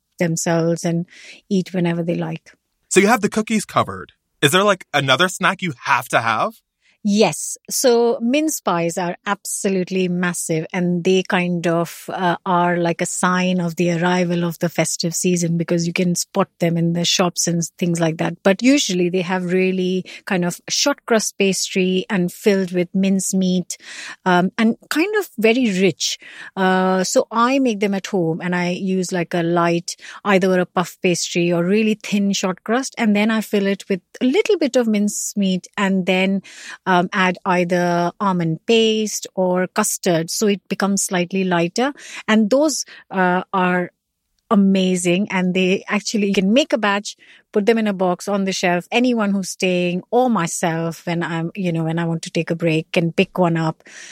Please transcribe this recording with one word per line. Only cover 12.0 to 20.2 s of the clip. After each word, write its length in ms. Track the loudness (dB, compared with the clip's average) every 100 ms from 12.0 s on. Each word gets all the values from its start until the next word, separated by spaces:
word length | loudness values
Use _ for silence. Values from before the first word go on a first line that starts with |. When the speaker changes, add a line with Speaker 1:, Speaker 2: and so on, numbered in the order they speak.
| -10
Speaker 1:
uh, 240 | -4 -2 -2
are 340 | 0 0 2 0
like 220 | 0 -2
a 60 | -4
sign 540 | -2 0 0 0 0
of 160 | -2 -2
the 160 | 0
arrival 500 | 0 0 2 0 0
of 160 | -2 -2
the 100 | -4
festive 460 | -2 -2 -2 -4
season, 420 | -2 0 0 0 -2
because 300 | 0 0 0
you 60 |
can 240 | 0 0 -2
spot 320 | -2 -2 -2 -2
them 180 | -2 0
in 180 | 0
the 100 | 0
shops 420 | 0 0 0 0 -2
and 160 | -2 -4 -4
things 220 | -4 0
like 160 | 0 -2
that. 260 | -4 0
But 180 | 0 2
usually 480 | 4 2 2 0 0
they 120 | 0
have 220 | -2 -2 0
really 520 | 0 2 0 0 -2 -6 -12